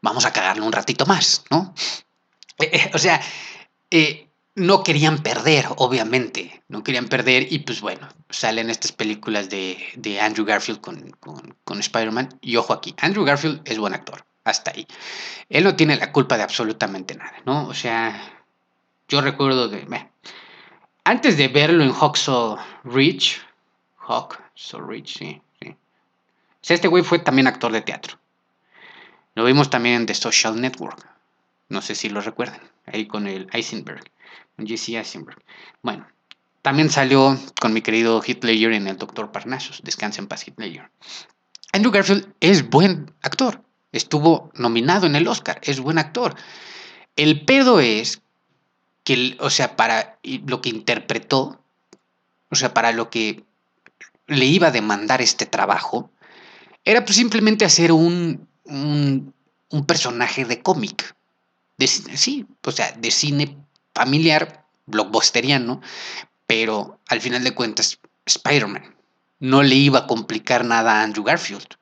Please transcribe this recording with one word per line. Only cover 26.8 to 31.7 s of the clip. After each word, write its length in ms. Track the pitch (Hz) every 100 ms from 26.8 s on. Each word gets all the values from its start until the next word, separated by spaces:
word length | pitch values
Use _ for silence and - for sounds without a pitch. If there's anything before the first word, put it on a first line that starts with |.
| 185
güey 160 | 175
fue 160 | 175 175
también 260 | 165 131 131
actor 240 | - 117
de 120 | 113
teatro. 360 | 104 82 - - _ _ _ _ _ _ - - - _ _ -
Lo 80 |
vimos 260 | 117 139 143
también 240 | 127 120
en 120 | 120 117
The 80 |
Social 460 | 104 120 - 113 113
Network. 480 | 127 127 82 - - _ _ _ _ _
No 120 | _